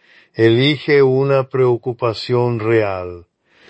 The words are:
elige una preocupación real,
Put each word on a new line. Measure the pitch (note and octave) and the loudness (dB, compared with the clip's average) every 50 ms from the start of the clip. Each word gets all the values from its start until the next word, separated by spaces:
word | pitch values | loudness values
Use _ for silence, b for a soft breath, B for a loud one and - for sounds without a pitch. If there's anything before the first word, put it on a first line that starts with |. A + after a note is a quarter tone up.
| b b b b b b b | b b b b b b b
elige | b A2+ A2+ A#2 A#2+ C3 C#3+ D3+ C3+ - - D3 C#3+ | b 2 2 4 4 2 0 0 -2 -2 0 2 4
una | C#3 C3 C3 C3 C#3 C#3 C#3 C3+ C3 C3 | 4 4 2 0 0 0 0 0 -2 -2
preocupación | - C3 C3 B2 B2 A#2 - C3 A#2+ - - A#2+ A2 - - - B2 B2 A#2+ B2 A#2+ A#2 | -2 0 0 0 0 0 -4 -8 -8 -4 -4 -4 -4 -4 -6 -4 -2 0 0 0 -2 -4
real, | G#2+ A2 A#2 A2+ G#2+ G2+ F#2+ F#2 F2+ F2+ F2+ F2 E2+ _ _ _ b b b b b b | -2 0 0 0 0 0 -4 -6 -8 -10 -12 -16 -18 _ _ _ b b b b b b